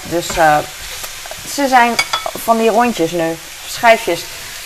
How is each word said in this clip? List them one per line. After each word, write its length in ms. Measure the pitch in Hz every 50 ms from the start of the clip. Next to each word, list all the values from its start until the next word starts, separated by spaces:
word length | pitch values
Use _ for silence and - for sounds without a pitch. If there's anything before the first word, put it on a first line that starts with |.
Dus, 340 | - 143 160 170 165 - -
eh, 220 | 180 160 156 151 147 135 - - - - - - - - - - - - - - - - -
ze 160 | - 285 285 254
zijn 260 | 262 247 240 240 226 - - - - - - - - - -
van 140 | 233 226 226
die 120 | 226 226
rondjes 400 | 196 226 240 240 220 - 165 160
nu, 260 | 175 170 165 165 165 160 - - - - -
schijfjes. 580 | - - - 240 233 226 - - 185 170 170 - - - - - - - - -